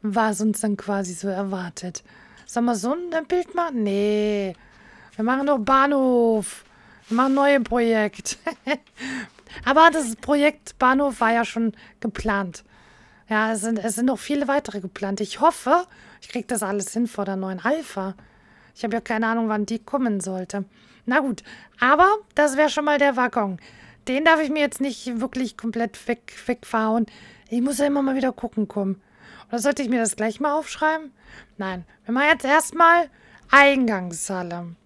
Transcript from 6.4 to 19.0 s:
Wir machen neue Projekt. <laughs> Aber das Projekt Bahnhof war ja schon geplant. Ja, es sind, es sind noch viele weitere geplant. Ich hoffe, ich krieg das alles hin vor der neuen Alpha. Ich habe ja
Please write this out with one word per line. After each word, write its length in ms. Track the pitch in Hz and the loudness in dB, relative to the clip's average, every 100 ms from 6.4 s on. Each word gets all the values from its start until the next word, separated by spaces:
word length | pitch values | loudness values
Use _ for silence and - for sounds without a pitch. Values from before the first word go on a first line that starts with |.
| - - - _ - - - | -2 -12 -18 _ -20 -20 -4
Wir 80 | 226 | 0
machen 180 | 269 | 2
neue 280 | 269 285 277 | 4 4 4
Projekt. 760 | 226 240 233 226 208 - - - - 311 - | 2 0 2 2 0 -4 -12 -8 -8 -8 -6
<laughs> 120 | 294 _ - 262 262 190 - - - - | -6 _ -16 -10 -10 -12 -20 -20 -6 2
Aber 240 | 277 330 | 6 6
das 240 | 320 247 220 | 6 -2 -6
Projekt 600 | - 294 294 294 - - | 0 4 4 0 -20 0
Bahnhof 440 | 254 262 285 226 | 2 4 0 2
war 100 | 226 | 2
ja 140 | 233 226 | 2 0
schon 280 | 226 226 - - _ | -2 -2 -4 -20 _
geplant. 600 | 226 - - 202 190 - _ _ - - - _ _ | -8 -4 -2 -2 -4 -10 _ _ -20 -20 -20 _ _
Ja, 240 | 214 220 | 0 0
es 80 | 220 | -2
sind, 180 | 214 220 | -2 -2
es 160 | 214 220 | -2 0
sind 100 | 254 | 0
noch 140 | 226 | 0
viele 280 | - 294 277 | -2 -2 0
weitere 320 | 277 - 208 | 0 -2 -8
geplant. 420 | 185 - 196 196 | -10 -8 -6 -4
Ich 180 | 208 - | -6 2
hoffe, 460 | 311 - - 339 359 - - - | 2 2 0 0 0 -14 -20 -20
ich 80 | - | -10
krieg 180 | 247 - | -10 -6
das 160 | 240 | -4
alles 280 | 202 202 190 | -2 -4 -4
hin 140 | 226 240 | -4 -4
vor 180 | - 196 | -4 -6
der 100 | 190 | -4
neuen 240 | 190 185 | -6 -4
Alpha. 520 | 226 311 302 - 190 190 - _ _ - - - | -2 -2 -4 -8 -8 -10 -20 _ _ -20 -20 -8
Ich 80 | |
habe 120 | 226 | -4
ja 60 | 226 | -4